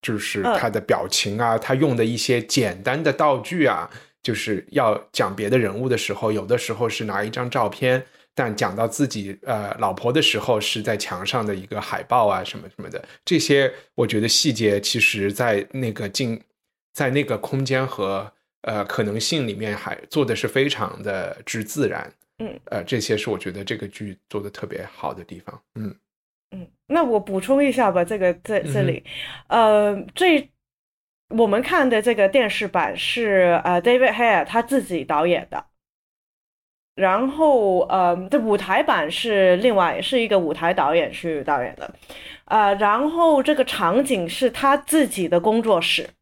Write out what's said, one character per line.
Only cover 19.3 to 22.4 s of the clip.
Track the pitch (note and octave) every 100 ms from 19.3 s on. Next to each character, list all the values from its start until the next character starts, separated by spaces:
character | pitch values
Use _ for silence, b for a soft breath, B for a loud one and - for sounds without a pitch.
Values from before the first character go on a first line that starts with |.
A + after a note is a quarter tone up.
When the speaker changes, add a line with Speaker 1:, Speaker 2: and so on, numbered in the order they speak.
| E3 A#2+
Speaker 1:
里 | G2
面 | G#2+ G#2
还 | - - -
做 | D#3
的 | B2+ A2
是 | A#2+
非 | C3 C#3
常 | - A2+ -
的 | G2+ F#2+ E2+ - -
之 | A2+
自 | G#2+ D3+ A#2
然。 | E2 - _ _
Speaker 2:
嗯。 | _